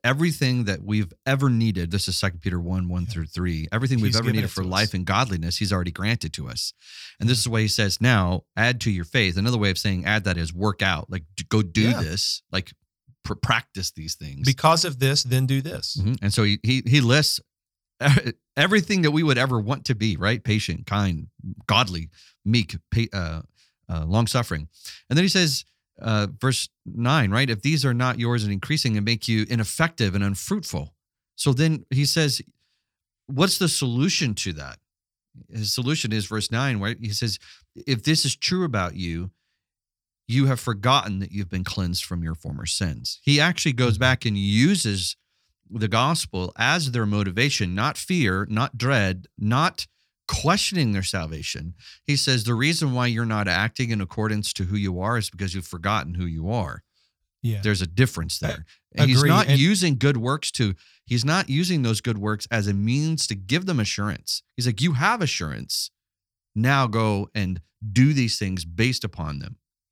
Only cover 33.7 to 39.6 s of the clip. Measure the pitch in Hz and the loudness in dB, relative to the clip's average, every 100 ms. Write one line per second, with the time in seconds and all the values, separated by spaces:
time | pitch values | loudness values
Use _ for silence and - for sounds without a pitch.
33.7 | - 131 120 170 - 135 101 98 76 69 | 0 0 2 2 2 -2 -2 -6 -6 -10
34.7 | 55 _ _ _ _ _ - - 110 104 | -16 _ _ _ _ _ -20 -14 -8 -4
35.7 | - 123 160 113 110 101 110 - 113 139 | -2 -2 -2 -2 -2 -2 -4 -4 -2 -2
36.7 | 107 101 117 110 104 117 98 - - _ | -2 -2 -4 -6 -4 -4 -6 -12 -20 _
37.7 | - - 120 147 160 131 - - 180 170 | -10 -4 -2 0 0 0 -2 -2 -2 0
38.7 | 110 87 90 87 82 90 - _ _ | 0 -2 -4 -6 -6 -8 -12 _ _